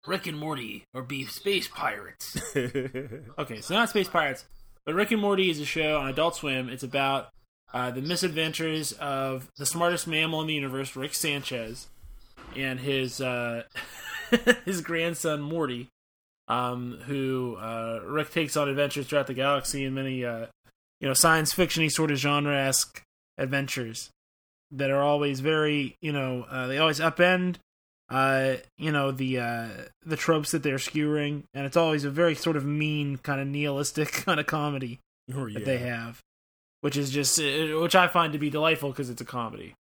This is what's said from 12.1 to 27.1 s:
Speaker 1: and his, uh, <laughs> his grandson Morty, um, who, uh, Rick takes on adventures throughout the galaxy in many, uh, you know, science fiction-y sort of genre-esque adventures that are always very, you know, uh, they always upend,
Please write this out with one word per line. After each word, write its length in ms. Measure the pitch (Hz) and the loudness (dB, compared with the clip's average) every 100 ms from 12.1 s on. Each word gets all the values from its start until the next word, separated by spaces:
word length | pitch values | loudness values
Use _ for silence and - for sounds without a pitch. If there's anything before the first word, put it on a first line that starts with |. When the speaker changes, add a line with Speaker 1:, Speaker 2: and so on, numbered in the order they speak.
| - - - - - | -18 -20 -20 -14 -6
Speaker 1:
and 240 | 135 127 | -4 -2
his, 400 | 135 135 131 120 | 0 0 0 -2
uh, 420 | 131 123 120 117 - - - - - | -2 -2 -2 -4 -8 -10 -12 -12 -12
<laughs> 520 | - - 247 - 233 | -10 2 4 6 4
his 160 | - 190 | 2 -6
grandson 600 | 156 165 165 165 165 151 | -2 -2 -2 0 -2 -2
Morty, 480 | 147 165 147 123 127 _ _ _ _ _ - | -2 -2 -2 -4 -10 _ _ _ _ _ -2
um, 500 | 120 123 123 123 120 - | 0 0 -2 -6 -8 -4
who, 500 | 139 131 131 123 101 | -2 0 0 -2 -6
uh, 440 | 110 113 113 113 | -6 -6 -4 -6
Rick 260 | 92 147 151 | -4 -4 -2
takes 240 | 170 151 151 | -2 0 0
on 120 | 143 | 0
adventures 380 | 135 143 143 131 | 2 0 0 0
throughout 200 | 147 135 | 0 0
the 80 | |
galaxy 500 | 127 139 139 - 143 | 0 2 2 0 -4
in 100 | 135 | -4
many, 300 | 135 135 131 | -2 -4 -2
uh, 220 | 123 117 117 _ _ _ _ _ | -4 -4 -8 _ _ _ _ _
you 80 | 139 | 0
know, 60 | |
science 380 | 131 170 160 156 | 4 6 6 4
fiction-y 340 | - 170 160 156 | 2 2 4 2
sort 220 | - 160 | 2 2
of 80 | 143 | 2
genre-esque 840 | 143 147 143 139 135 131 - - _ _ _ - | 2 2 2 2 2 2 0 -6 _ _ _ -6
adventures 720 | 135 139 135 - 117 110 - _ _ _ _ _ _ | -2 0 -2 -4 -6 -8 -14 _ _ _ _ _ _
that 180 | 135 135 | -4 0
are 120 | 139 | 4
always 380 | 143 147 143 135 | 4 4 2 0
very, 560 | 139 156 151 147 135 - | 2 2 2 2 -2 -6
you 100 | 156 | -4
know, 320 | 143 131 127 123 | -2 0 -2 -4
uh, 160 | 131 127 | -6 -4
they 120 | 135 | 2
always 220 | 160 147 | 2 4
upend, 560 | 160 | 0